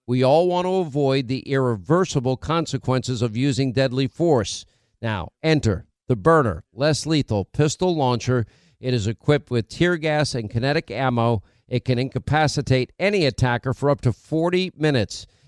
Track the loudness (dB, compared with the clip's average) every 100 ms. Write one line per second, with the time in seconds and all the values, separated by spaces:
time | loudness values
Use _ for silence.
0 | -4 2 4 4 4 0 0 0 -2 0
1 | 0 0 -2 -6 -2 0 0 0 0 0
2 | 2 -2 -2 -2 -2 -2 -2 -4 -2 -2
3 | -2 -2 -2 -2 -2 0 0 0 0 0
4 | -4 0 2 2 0 -6 -14 _ _ _
5 | -6 -6 -6 -4 0 2 2 0 -4 _
6 | -4 0 4 4 4 -2 -8 -2 0 0
7 | 0 -2 0 -2 -2 0 0 0 -2 0
8 | 0 0 0 -2 -2 _ _ _ -4 -2
9 | -2 -4 0 0 0 -4 -2 0 0 0
10 | 0 0 0 -4 -4 -2 0 -2 -4 -4
11 | 0 2 2 0 -4 _ -6 -4 -2 -2
12 | -2 -6 -2 2 2 0 0 2 0 -2
13 | -2 2 0 2 0 0 -2 -2 0 0
14 | 0 -2 -4 -2 0 0 -2 0 0 2
15 | 0 -6 -16 _